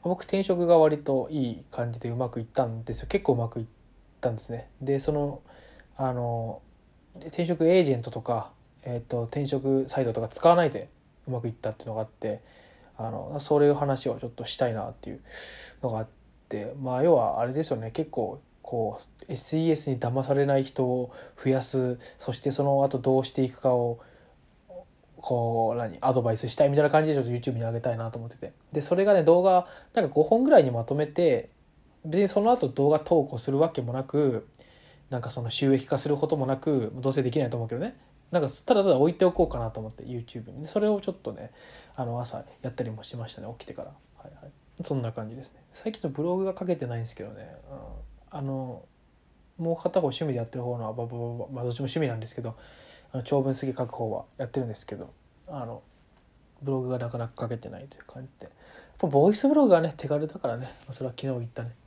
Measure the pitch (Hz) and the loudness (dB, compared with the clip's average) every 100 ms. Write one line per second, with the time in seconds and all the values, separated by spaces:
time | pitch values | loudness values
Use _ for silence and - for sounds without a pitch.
0 | 175 180 - 196 190 175 175 165 156 151 | -2 -4 -2 -2 2 2 6 8 8 4
1 | 147 135 - 151 123 110 - - 120 117 | 0 0 0 -2 -2 -4 -10 -6 -6 -4
2 | 120 117 123 - 113 - 120 113 113 113 | -6 -4 -4 -4 -4 -2 -2 -4 -8 -8
3 | - 196 - 120 117 120 110 _ _ _ | -2 0 2 0 0 -6 -10 _ _ _
4 | _ _ 123 110 - 117 - _ 131 139 | _ _ -4 -4 -8 -12 -12 _ -2 0
5 | 135 147 143 139 - - - - - - | 0 0 -2 -6 -18 -20 -20 -20 -20 -4
6 | 131 123 120 117 113 82 - _ _ _ | -2 -2 -4 -4 -6 -10 -16 _ _ _
7 | _ - - - 170 165 165 185 151 123 | _ -18 -10 -4 -2 2 6 6 6 2
8 | 117 117 - 117 - _ _ _ - 120 | -2 -8 -4 -4 -4 _ _ _ -8 -8
9 | - 120 113 147 139 139 135 135 131 - | -4 -4 -4 -4 -2 -2 2 0 0 -2
10 | 123 113 113 - 170 175 160 110 - _ | 0 -2 -4 4 6 6 4 0 -12 _
11 | _ _ - 123 117 113 110 107 - 110 | _ _ -8 -6 -6 -6 -8 -8 -8 -8
12 | 110 _ 113 107 - - - - - - | -8 _ -6 -6 -10 -20 -20 -20 -20 -10
13 | - 110 - 147 139 147 147 143 143 131 | -8 -8 -8 -8 2 6 6 6 2 0
14 | 131 117 123 - 120 - 123 110 113 - | -2 -4 -8 -8 -6 0 0 0 -6 -10
15 | - - - - - - - - 127 110 | -12 -12 -14 -14 -12 -14 -16 -8 -4 -4
16 | 113 _ _ _ _ 110 104 139 127 127 | -6 _ _ _ _ -8 -8 -8 -4 2
17 | 165 147 110 71 120 139 156 120 113 135 | 6 6 4 0 -2 -2 -2 -4 -4 -6
18 | 156 - 101 - _ _ - 120 110 104 | -4 -4 -4 -6 _ _ -8 -4 -4 -6
19 | - _ - 131 - 160 165 151 - 123 | -18 _ -12 -8 -2 0 2 2 0 -2
20 | 120 127 135 139 139 135 135 - 127 127 | -2 -2 0 2 4 2 0 -2 0 0
21 | 123 - - - 131 131 123 135 127 123 | -4 -10 -20 -4 0 2 2 0 0 -4
22 | - - - 117 143 139 143 139 139 139 | -10 -12 -8 -4 -2 0 2 4 2 2
23 | 131 131 131 - 127 - 135 123 120 117 | 4 4 2 0 -2 0 2 2 0 -4
24 | - - - _ _ _ _ 180 - _ | -12 -20 -20 _ _ _ _ -18 -18 _
25 | _ - - 123 117 117 113 120 113 - | _ -16 -2 -2 0 0 0 0 -6 -2
26 | 127 127 117 110 120 - 143 143 147 156 | 2 2 2 0 -2 2 4 6 6 4
27 | 156 143 120 120 127 117 113 117 123 113 | 4 0 0 -2 -2 -4 -4 -2 -4 -4
28 | 113 117 113 - - _ _ 151 139 175 | -6 -8 -12 -12 -16 _ _ -4 0 2
29 | 196 196 156 175 190 180 180 - - 233 | 6 6 8 8 8 6 4 -16 -4 -2
30 | 160 147 156 226 269 262 135 120 117 143 | 2 2 4 6 8 8 8 0 -2 -2
31 | 151 - 170 120 - _ _ _ _ _ | 0 2 4 4 -2 _ _ _ _ _
32 | 160 175 196 208 214 247 131 131 143 151 | -4 2 2 4 4 4 2 2 4 4
33 | 151 170 139 120 - 139 160 143 120 127 | 4 2 2 -4 -2 2 2 0 -6 -6
34 | 135 143 143 110 - - - - - - | -2 0 0 0 -8 -20 -20 -20 -20 -20
35 | _ 127 113 127 117 - 139 131 135 139 | _ -6 -6 -8 -4 0 4 2 2 -2
36 | 151 143 151 151 131 135 156 139 110 127 | 0 0 0 0 0 -2 0 0 -2 -2
37 | 131 135 123 151 123 120 113 117 214 - | -2 0 0 0 -2 -4 -4 -4 -6 -8
38 | _ _ _ 175 143 - - 214 196 131 | _ _ _ 0 0 -4 2 4 6 6
39 | 151 170 185 180 170 123 113 117 110 - | 4 6 2 4 0 0 -6 -6 -10 -12
40 | - 120 117 120 107 - 151 208 208 202 | -10 -10 -8 -12 -12 -12 -4 0 2 0
41 | 196 180 - - 113 - - - - - | -2 -8 -10 -10 -14 -18 -20 -20 -16 -8
42 | 120 117 120 - - - 123 - 113 110 | -6 -4 -6 -10 -14 -12 -10 -6 -8 -8
43 | - 120 113 - - 117 - - - - | -12 -12 -12 -12 -14 -14 -16 -14 -14 -16
44 | _ _ - - 143 _ _ - 170 139 | _ _ -20 -20 -20 _ _ -10 -4 -4
45 | 117 117 107 120 135 _ _ - 220 214 | -4 -8 -10 -12 -16 _ _ -10 -10 -6
46 | 151 135 165 180 190 190 185 160 123 117 | -8 -4 -2 -2 -2 -4 -4 -4 -4 -6
47 | 113 - - 101 78 69 - 135 - - | -8 -10 -14 -14 -18 -20 -18 -16 -16 -16
48 | - - _ 147 139 135 127 123 - _ | -18 -20 _ -8 -6 -6 -6 -12 -18 _
49 | _ _ _ _ _ - 165 165 180 190 | _ _ _ _ _ -6 -2 0 0 2
50 | 151 120 156 120 117 127 120 120 113 113 | 0 -2 -2 -2 -4 -6 -6 -6 -6 -6
51 | 117 120 120 120 - 131 123 120 135 165 | -6 -6 -6 -8 -8 -6 -6 -4 -4 0
52 | 143 113 110 - 117 - - - - - | -2 -4 -8 -8 -10 -12 -20 -20 -20 -20
53 | - 131 120 143 135 131 135 123 120 - | -10 -10 0 0 2 -2 -4 -4 -6 -4
54 | 113 104 - - 123 135 120 104 - 101 | -6 -6 -10 -10 -6 -4 -4 -8 -12 -12
55 | - _ _ _ - 147 117 113 _ _ | -14 _ _ _ -14 -10 -10 -12 _ _
56 | _ _ _ _ _ _ 139 135 127 123 | _ _ _ _ _ _ -4 -2 -2 -4
57 | 120 120 117 - 117 117 - - 143 - | -4 -6 -8 -6 -6 -6 -10 -16 -18 -20
58 | - 131 131 _ - _ - - - - | -20 -18 -18 _ -20 _ -20 -20 -20 -4
59 | 175 139 170 208 277 302 262 170 165 - | 2 6 6 6 4 6 8 6 6 -4
60 | 139 147 156 - 123 117 127 - - 127 | -4 -2 -2 -4 -4 -4 -8 -14 -16 -8
61 | 131 120 135 123 117 - 120 - | -8 -6 -6 -4 -6 -8 -10 -12